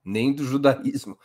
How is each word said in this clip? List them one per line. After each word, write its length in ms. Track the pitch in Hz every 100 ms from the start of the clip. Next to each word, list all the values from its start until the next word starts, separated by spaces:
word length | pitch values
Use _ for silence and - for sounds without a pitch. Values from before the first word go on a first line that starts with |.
nem 280 | 92 107 123
do 120 | 143
judaísmo, 720 | 135 139 139 127 - 139 - -